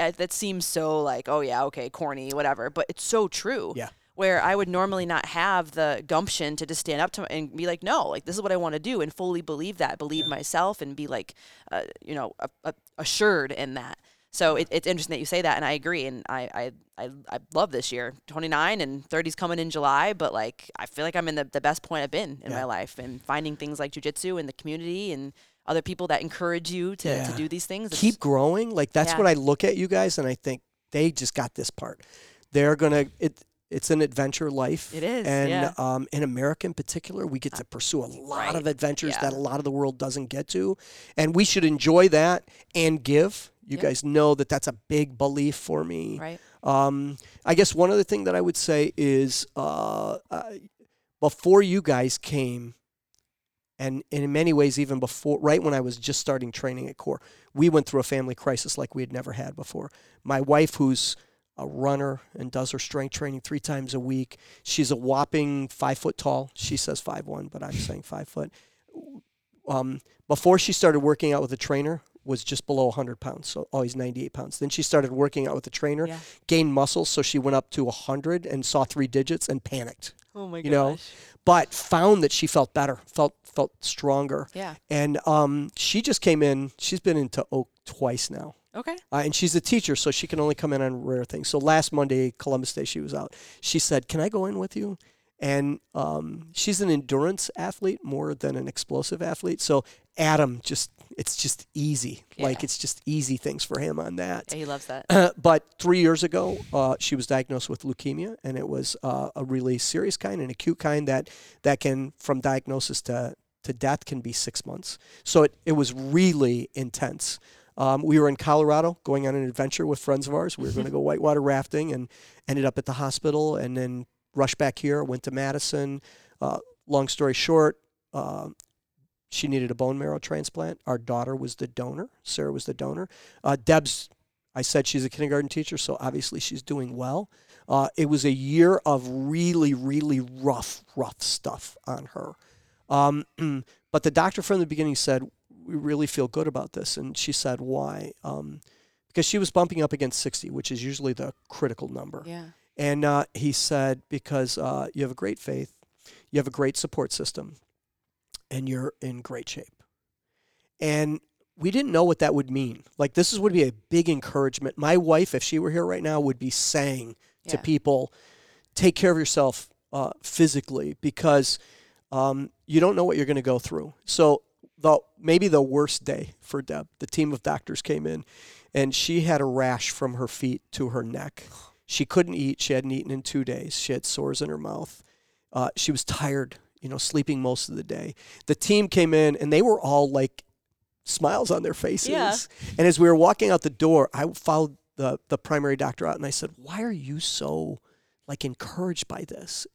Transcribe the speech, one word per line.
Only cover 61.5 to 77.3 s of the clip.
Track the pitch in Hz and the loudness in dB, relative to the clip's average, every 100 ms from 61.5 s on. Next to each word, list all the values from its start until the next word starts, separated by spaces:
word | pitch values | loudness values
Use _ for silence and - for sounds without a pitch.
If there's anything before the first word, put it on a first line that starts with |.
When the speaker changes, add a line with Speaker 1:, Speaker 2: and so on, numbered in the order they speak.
| - | -12
Speaker 2:
a | 139 | -10
runner | 143 135 139 139 135 - - | -2 0 0 -2 -6 -12 -14
and | 127 | -8
does | 131 127 | -6 -4
her | 131 | -6
strength | - 147 135 | -6 -6 -6
training | - 147 131 | -6 -8 -8
three | - 147 | -8 -8
times | - 143 131 | -4 -6 -4
a | 131 | -6
week, | 123 131 123 - _ - | -2 -4 -4 -10 _ -16
she's | - - 131 | -4 0 2
a | 131 | 0
whopping | 127 135 143 156 143 143 131 | 2 2 2 0 0 -2 -6
five | - 131 135 | -4 -2 -2
foot | - - | -4 -4
tall. | 143 135 135 | -2 -2 -4
She | - - 143 | -8 -6 -4
says | - - | -4 -6
five | - - - | -6 -10 -10
one, | - - | -12 -12
but | - | -12
I'm | 147 | -8
saying | 147 - - | -6 -6 -8
five | - - - | -10 -12 -10
foot. | - 147 - _ _ _ - - 269 - _ _ _ - | -10 -10 -12 _ _ _ -20 -20 -20 -20 _ _ _ -4
Um, | 135 131 135 - _ - | -2 -2 -6 -14 _ -2
before | 147 180 185 | 4 8 8
she | - | 6
started | - 175 147 | 4 6 6
working | 147 147 156 | 4 2 2
out | 143 | 0
with | 135 | -2
a | 131 | -4
trainer, | - 143 147 165 - _ | -2 -2 0 -6 -10 _
was | 135 131 | -6 -4
just | - 131 - | -4 -6 -2
below | 135 127 | 2 2
a | |
hundred | 117 123 117 | 0 -6 -8
pounds, | 139 131 151 | -12 -12 -10
so | - - | -10 -4
always | 135 123 | -2 -2
ninety-eight | 127 123 123 135 | -4 -6 -6 -8
pounds. | 143 123 - | -10 -10 -6
Then | 143 | -4
she | - | -2
started | 151 151 135 | 2 2 4
working | 131 143 143 135 | 2 0 0 -2
out | |
with | 135 - | -4 -6
a | |
trainer, | - 147 147 165 | -4 -2 -2 -4
Speaker 1:
Yeah. | 165 156 - - | -6 -14 -16 2
Speaker 2:
gained | 165 156 | 4 4
muscle, | 139 135 170 | 4 2 2
so | 156 - | 0 0
she | 135 | 0